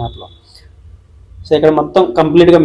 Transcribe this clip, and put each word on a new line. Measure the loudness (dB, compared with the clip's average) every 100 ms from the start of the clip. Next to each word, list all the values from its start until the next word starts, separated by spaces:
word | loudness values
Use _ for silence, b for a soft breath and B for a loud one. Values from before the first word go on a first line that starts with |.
మ్యాప్లో. | -14 -14 -20 _ b b b _ -20 -20 _ _ _ -16 -6
So | -2
ఇక్కడ | 0 0
మొత్తం | -2 -2 -2 -2
కంప్లీట్గా | 0 2 4 4